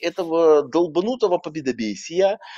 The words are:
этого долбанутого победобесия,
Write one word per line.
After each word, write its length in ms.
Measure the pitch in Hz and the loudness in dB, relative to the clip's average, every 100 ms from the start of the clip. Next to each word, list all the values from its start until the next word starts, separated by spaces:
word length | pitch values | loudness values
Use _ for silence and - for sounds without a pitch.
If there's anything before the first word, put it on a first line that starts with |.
этого 600 | 170 170 170 165 165 151 | -6 -6 -2 2 4 4
долбанутого 760 | 139 156 175 156 202 254 202 180 | 4 0 0 0 -2 0 0 0
победобесия, 1000 | 165 156 131 117 110 98 - 170 190 214 - | -4 -8 -6 -4 -4 -8 -6 0 0 0 -8